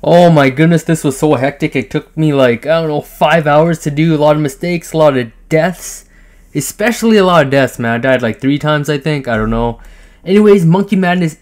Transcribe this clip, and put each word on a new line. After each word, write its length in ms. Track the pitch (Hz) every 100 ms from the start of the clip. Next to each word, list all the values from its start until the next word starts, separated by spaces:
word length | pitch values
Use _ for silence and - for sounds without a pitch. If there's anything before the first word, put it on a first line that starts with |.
Oh 260 | - 170 175
my 220 | 160 135
goodness, 320 | 127 165 165
this 220 | - 160
was 120 | 151 135
so 180 | 156
hectic. 420 | 139 131 143 151 139
It 120 | -
took 280 | 156 - -
me, 160 | 156
like, 340 | 143 127 117 135
I 140 | 165
don't 80 | 165
know, 120 | 147
five 460 | - - 160 165 151
hours 320 | 147 165 160
to 100 | 156
do. 240 | 143 165 156
A 20 |
lot 160 | 151
of 80 | 151
mistakes, 500 | 147 - 170 175 -
a 40 | 160
lot 200 | 151 131
of 140 | 117 _ -
deaths. 580 | 160 165 175 - - _ _ _ _ _ 147
Especially 600 | 143 - 214 226 226 220
a 80 |
lot 200 | 185 175
of 80 | 139
deaths, 260 | 139 127 -
man. 160 | 117
I 40 | 117
died, 240 | 131 127
like, 180 | 120 104
three 180 | 131 143
times, 320 | 151 151 143
I 80 | 147
think. 300 | 156 147 131
I 80 | 110
don't 140 | 110
know. 280 | 117 120 117 - - - _
Anyways, 400 | 165 202 214 202
Monkey 320 | 165 180 202 196
Madness 400 | 180 180 165 -